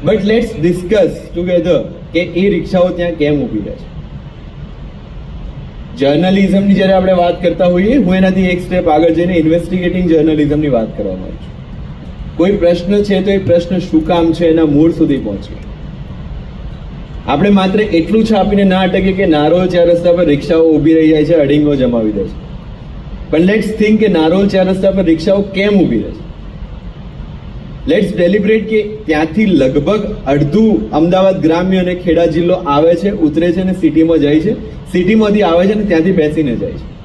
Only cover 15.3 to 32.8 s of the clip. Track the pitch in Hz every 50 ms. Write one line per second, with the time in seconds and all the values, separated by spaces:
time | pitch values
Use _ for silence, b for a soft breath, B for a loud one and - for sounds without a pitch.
15.3 | 101 95 - - - - - - - - - - - - - - - - - -
16.3 | - - - - - - - - - - - - - - - - - - - -
17.3 | - 143 185 208 202 196 185 190 190 214 214 214 165 165 160 - 202 220 220 -
18.3 | 220 196 185 190 202 196 202 190 185 185 190 185 185 196 185 190 185 185 196 180
19.3 | 160 147 147 156 170 180 185 170 170 175 170 170 170 165 170 175 170 175 180 151
20.3 | 143 139 139 - 170 160 165 165 156 147 143 160 160 160 156 156 160 151 151 143
21.3 | 170 160 143 135 147 151 147 147 143 131 127 120 120 117 110 107 104 101 95 95
22.3 | - - - - - - - - - - - - - - - - - - - -
23.3 | - 156 170 190 214 220 208 202 - - 208 214 220 214 220 208 180 160 156 160
24.3 | 170 190 202 196 - 190 185 185 190 185 - 196 190 190 185 160 160 156 - 208
25.3 | 190 202 190 - - 190 196 208 208 196 160 127 120 104 95 - - - - -
26.3 | - - - - - - - - - - - - - - - - - - - -
27.3 | - - - - - - - - - - - 123 151 202 196 - - 175 175 175
28.3 | 196 208 - 220 220 220 202 220 220 214 202 208 - - - - 156 151 160 156
29.3 | - 214 220 196 180 143 135 131 135 147 139 165 202 214 208 - - - - 135
30.3 | 143 147 147 - - 208 220 220 196 160 - - - 147 160 175 180 185 190 190
31.3 | 185 - 147 160 160 170 185 185 190 190 180 180 180 175 - 180 160 165 170 160
32.3 | 151 165 170 175 180 180 - 143 143 147